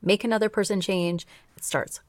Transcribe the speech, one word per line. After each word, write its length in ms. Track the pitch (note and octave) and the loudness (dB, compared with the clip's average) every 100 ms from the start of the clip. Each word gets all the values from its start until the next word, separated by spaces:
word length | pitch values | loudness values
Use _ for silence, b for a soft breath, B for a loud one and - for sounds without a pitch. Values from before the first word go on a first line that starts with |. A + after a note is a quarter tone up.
make 220 | F3+ G3+ | 2 2
another 260 | A#3 A3 G#3+ | 2 2 2
person 320 | G#3+ G3 G3+ | 0 0 0
change. 460 | F3 F#3 E3+ E3+ - b b b | 0 0 0 -2 -6 b b b
It 80 | |
starts 380 | - C#3 - - | -4 -4 -4 -10